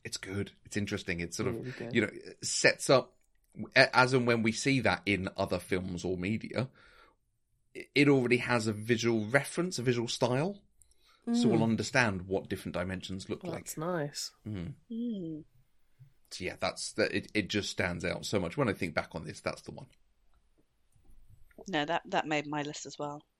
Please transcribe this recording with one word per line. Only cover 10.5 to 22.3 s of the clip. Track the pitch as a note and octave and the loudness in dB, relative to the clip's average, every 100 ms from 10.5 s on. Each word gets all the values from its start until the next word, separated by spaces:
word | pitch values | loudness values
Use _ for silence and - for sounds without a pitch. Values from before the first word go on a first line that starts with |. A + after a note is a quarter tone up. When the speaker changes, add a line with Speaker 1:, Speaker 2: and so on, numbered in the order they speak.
| G3+ _ _ _ _ _ _ - | -6 _ _ _ _ _ _ -2
Speaker 1:
So | A#3 A#3+ | 2 4
we'll | F#3 | 4
Speaker 2:
Mm. | A2+ | 4
Speaker 1:
understand | A2 G#2 C3+ A#2+ F#2+ F#2+ | 2 2 2 2 0 -2
what | F#2+ - | -4 -2
different | F#2+ F#2 F2 | -8 -6 -4
dimensions | F#2 F#2 - F#2+ - | -4 -6 -8 -10 -8
look | G2+ | -8
Speaker 2:
Well, | F2+ | -6
Speaker 1:
like. | E2 - | -8 -10
Speaker 2:
that's | - | -8
nice. | D#3+ F3 C#3+ - - _ G#2+ | -4 -2 -4 -6 -10 _ -10
Speaker 1:
Mm. | G2+ E2+ C3+ _ | -8 -8 -10 _
Speaker 3:
Mm. | A3+ A#3+ G#3 E3 D#3 - _ _ _ _ _ B2+ _ _ | -8 -6 -6 -8 -10 -14 _ _ _ _ _ -20 _ _
Speaker 1:
So | - | -8
yeah, | F2+ D#2 | -8 -4
that's | F#2 - - | -6 -6 -10
that. | - G2+ G2 | 0 0 0
It, | - | -2
it | G#2+ F#2 | -4 0
just | G#2 G2 | -2 -2
stands | - F#2 F2 E2+ | -2 -4 -2 -4
out | E2+ - | -4 -2
so | G#2+ | -2
much. | F2 C#3+ | -2 0
When | B2+ | 0
I | |
think | F#2 F#2 | 0 -2
back | D2+ - E2 | -2 -4 -10
on | D#2+ | -10
this, | - | -6
that's | - - | -6 -6
the | - | -12
one. | C#2+ C3+ _ _ _ _ _ _ _ _ _ _ _ - - - - - - - | -14 -16 _ _ _ _ _ _ _ _ _ _ _ -20 -20 -20 -20 -20 -18 -4
Speaker 3:
No, | E3+ D3 | -2 0
that, | E3+ - | -4 0
that | F#3 | -2
made | D3 | 0